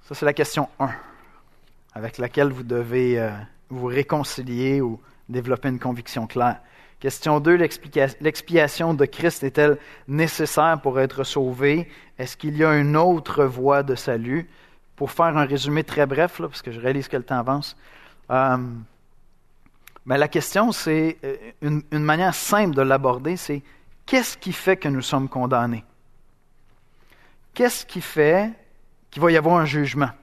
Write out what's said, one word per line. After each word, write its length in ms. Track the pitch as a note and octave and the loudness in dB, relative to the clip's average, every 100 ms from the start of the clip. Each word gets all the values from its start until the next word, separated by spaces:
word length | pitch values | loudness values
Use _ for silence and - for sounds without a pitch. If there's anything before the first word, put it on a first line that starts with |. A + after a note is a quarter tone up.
| _ | _
Ça, 80 | |
c'est 100 | C#3+ | -2
la 100 | D3 | -2
question 340 | D3 C#3+ - C#3 - | 0 -2 -2 -6 -4
un, 120 | C3+ A#2 - - - - _ _ _ _ _ | -6 -6 -18 -20 -20 -20 _ _ _ _ _
avec 260 | A2+ A2+ - | -12 -12 -8
laquelle 340 | B2 - C#3+ | -4 0 0
vous 100 | B2+ | -2
devez, 560 | A#2+ A#2+ A#2 B2 B2+ A#2+ | -4 -4 -2 0 2 0
euh, 100 | A2 G#2 G#2+ - _ | -2 -6 -16 -20 _
vous 160 | B2+ B2 | -8 -4
réconcilier 920 | B2+ C#3 D#3 D3 - B2+ B2 C3 C#3 | -4 -2 -4 -4 -8 -8 -4 0 0
ou 200 | B2 A2+ - _ - | -2 -6 -14 _ -8
développer 400 | B2 B2 A#2+ C#3+ | -8 -2 -2 -2
une 120 | B2+ | -4
conviction 480 | C3 A#2+ A2+ B2 A2+ | -6 -8 -8 -8 -6
claire. 320 | B2+ B2 - - - - - | 0 0 -2 -14 -20 -20 -8
Question 400 | C3+ - D#3 D3+ | -8 -4 0 2
deux, 160 | D3 F3 | 4 4
l'explica-, 580 | D#3+ - D3 D3 C3+ - | 4 -2 -4 0 0 0
l'expiation 760 | D3+ - - E3+ D3 - E3 | -4 -4 0 2 2 0 -2
de 100 | D3+ | 2
Christ 380 | C3+ - E3 - | 0 2 -2 -2
est-elle 360 | C3+ D3+ D3 C#3+ - - - | -2 4 4 2 -4 -20 -6
nécessaire 760 | D3 D#3+ - D#3 - D#3+ D#3+ | 0 0 0 -2 2 2 2
pour 200 | C#3 C3 | 0 0
être 240 | C3 C3 | -2 -2
sauvé ? 640 | C3 D3 B2+ B2 C#3+ D#3 E3+ - - - | -4 -2 -2 0 2 2 -2 -14 -20 -12
Est-ce 180 | B2+ - | -12 -8
qu'il 200 | D3+ D3 | -8 2
y 80 | |
a 140 | D#3 D3+ | 4 4
une 180 | C#3+ D3+ | 4 4
autre 480 | F3 E3+ C#3 - | 4 2 0 2
voie 380 | C3+ B2 C3 C#3+ | 2 4 4 4
de 140 | C#3 B2 | 2 -2
salut ? 520 | - A#2 A#2 D3 E3 - _ - _ | -2 -2 -2 -4 -4 -18 _ -20 _
Pour 160 | - C#3 | -8 -6
faire 260 | - E3 D3+ | 0 2 2
un 80 | |
résumé 380 | C#3 C#3+ C#3 D3+ | 0 0 0 -2
très 240 | D#3 - C#3+ | -2 0 0
bref, 320 | C#3 F3 - | 2 0 -2
là, 80 | E3 | -10
parce 160 | - | -10
que 80 | - | -12
je 80 | A#2 | -4
réalise 300 | B2 C#3 C3+ | -2 -2 -2
que 80 | C#3 | -6
le 80 | |
temps 160 | A#2 B2+ | -4 -4
avance, 360 | A#2+ C#3+ C#3+ - - - - - - | -2 -2 -4 -16 -20 -20 -20 -20 -2
euh, 280 | B2+ C3+ B2+ B2 A#2 A2 _ _ - - _ _ _ _ _ - - | 0 2 0 -4 -12 -16 _ _ -20 -20 _ _ _ _ _ -20 -20
mais 140 | B2+ C#3 | -2 0
la 100 | D3 | 2
question, 420 | D#3+ C#3+ G3 A3+ | -2 -2 0 0
c'est, 480 | - D#3+ D#3 D#3+ D#3 | 0 -2 0 0 -2
euh, 120 | C#3 C3+ A2 - | -8 -10 -12 -8
une, 200 | D3 D3+ - | -4 -4 -2
une 140 | D3+ | -2
manière 280 | D3+ D#3 F#3 | 0 2 2
simple 440 | - - G3+ G3+ C#3 | 0 0 0 2 2
de 60 | |
l'aborder, 540 | C3+ C3+ C3+ B2 C#3 F3+ | 4 4 2 0 -4 -6
c'est 240 | - C#3+ - - - - - | -6 -8 -8 -20 -20 -20 0
qu'est-ce 320 | B3+ A#3 - | 0 0 -8
qui 140 | F#3+ | -10
fait 240 | - - F#3+ | -2 0 0
que 120 | D3+ | 0
nous 140 | C3+ | -4
sommes 260 | - C#3+ C3+ | -2 -2 -2
condamnés ? 560 | C3 B2 B2+ A#2+ A2+ - _ _ - _ _ _ _ _ _ _ _ _ _ - _ _ | -4 0 2 0 -4 -10 _ _ -20 _ _ _ _ _ _ _ _ _ _ -20 _ _
Qu'est-ce 300 | - B3 - | 0 0 0
qui 160 | - F#3 | -10 -10
fait 520 | - D#3+ D3+ F3+ G#3+ A3+ _ - - _ _ - | -4 2 4 4 2 -6 _ -20 -20 _ _ 2
qu'il 60 | |
va 100 | E3+ | 4
y 40 | E3 | 4
avoir 180 | D#3 F3 | 4 4
un 80 | |
jugement. 460 | D3+ D3 C#3 C3 C3+ - | 4 0 -2 0 -2 -4